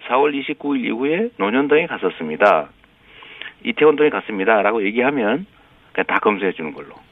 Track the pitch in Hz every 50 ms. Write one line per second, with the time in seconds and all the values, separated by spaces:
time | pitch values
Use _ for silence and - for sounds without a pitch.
0 | - - 120 131 143 151 143 139 131 - 147 - - 143 143 131 117 117 113 113
1 | 135 143 160 180 226 240 - - 98 101 113 131 143 139 - - - - 127 95
2 | 101 90 - - 80 78 78 80 101 101 90 78 71 - - _ _ _ _ _
3 | _ _ - - - - - - - - - _ - 120 117 - 151 156 151 143
4 | 151 151 - 98 - - 107 95 95 - 110 104 98 101 - 113 98 101 110 120
5 | 120 135 151 131 110 101 - 160 196 - _ _ _ _ _ _ _ _ _ -
6 | 95 - - 98 - 110 104 92 98 92 87 - 80 78 71 - 71 - - -
7 | - _